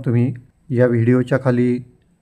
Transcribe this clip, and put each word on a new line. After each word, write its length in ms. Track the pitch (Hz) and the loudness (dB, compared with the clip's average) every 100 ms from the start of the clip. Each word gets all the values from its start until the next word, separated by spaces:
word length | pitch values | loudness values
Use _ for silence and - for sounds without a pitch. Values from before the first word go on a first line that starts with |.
तुम्ही 280 | 127 120 123 127 - _ - | 0 0 -2 -4 -14 _ -6
या 160 | 123 123 | 0 2
व्हिडिओच्या 520 | 120 113 127 123 135 | 2 2 2 2 -2
खाली 340 | 131 123 123 123 123 _ _ _ | 0 0 0 -2 -6 _ _ _